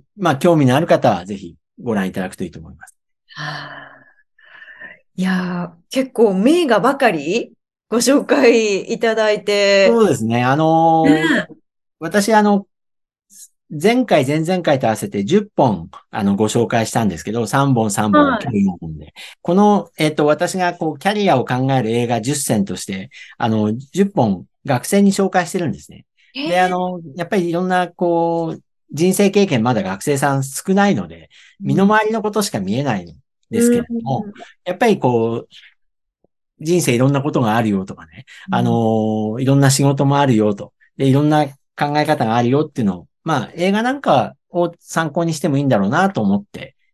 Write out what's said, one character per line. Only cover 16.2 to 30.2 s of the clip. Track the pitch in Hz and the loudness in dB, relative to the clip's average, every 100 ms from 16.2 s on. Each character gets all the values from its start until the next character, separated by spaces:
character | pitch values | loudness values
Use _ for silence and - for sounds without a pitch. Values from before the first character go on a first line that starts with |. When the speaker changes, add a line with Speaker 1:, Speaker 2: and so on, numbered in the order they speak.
Speaker 1:
の、 | 101 101 | 0 0
ご | 107 | 0
紹 | 120 107 | 0 0
介 | 120 107 | 0 0
し | |
た | 120 | -2
ん | 107 | -2
で | 82 | -4
す | |
け | 104 | -6
ど、 | 113 110 | -6 -2
三 | 139 139 117 | 0 2 0
本、 | 110 | 0
三 | 101 107 | -2 2
本、 | 294 285 | 2 2
Speaker 2:
は | 226 | 0
い。 | |
Speaker 1:
九 | 131 101 98 - | -4 0 0 -2
本 | 160 151 | -10 -14
で。 | 76 - - - | -16 -20 -20 -10
こ | - | -2
の、 | 185 208 202 - - | 2 4 2 -2 -4
え | 151 | -2
っ | 151 | 0
と、 | 147 | 0
私 | 151 175 185 | 0 -2 -2
が | 175 | -4
こ | 170 160 | -2 -6
う、 | 139 | -4
キ | 190 | -4
ャ | |
リ | 202 196 | 0 2
ア | 131 | 2
を | - | 0
考 | 127 135 | -2 0
え | 135 | 0
る | 110 | 0
映 | 117 120 | -2 -2
画 | 120 | -2
十 | 117 | -4
選 | 147 - 110 98 | -4 -2 -2 -2
と | 92 | -6
し | - | -10
て、 | 95 98 - - - | -10 -12 -18 -18 -6
あ | 117 | -2
の、 | 110 107 113 | 0 -2 -4
十 | - 165 202 | -6 -2 0
本 | 160 113 92 - _ - | 0 0 -2 -8 _ -4
学 | 127 - | -4 0
生 | 202 | 2
に | 202 | 2
紹 | 196 190 | 2 0
介 | 185 170 | 0 -2
し | |
て | 185 | -4
る | 170 | -6
ん | |
で | - | -8
す | - | -14
ね。 | - _ _ _ | -20 _ _ _
Speaker 2:
へ | 269 311 | -10 -2
え。 | |
Speaker 1:
で、 | 180 | 0
あ | 180 | 0
の、 | 180 180 180 165 151 | 0 -4 -6 -12 -10
や | 170 | -4
っ | |
ぱ | 208 | -2
り | 170 | -2
い | |
ろ | 170 | -2
ん | 185 | 0
な、 | 180 175 | -2 -2
こ | - 175 170 170 170 165 160 | -2 0 0 0 -2 -4 -8
う、 | _ _ _ | _ _ _
人 | 143 180 | 0 0
生 | 185 196 | 2 2
経 | 202 190 | 2 2
験 | 123 | 0
ま | 120 | 0
だ | 110 | 0
学 | 95 95 | -4 -6
生 | 151 | -2
さ | 139 | 0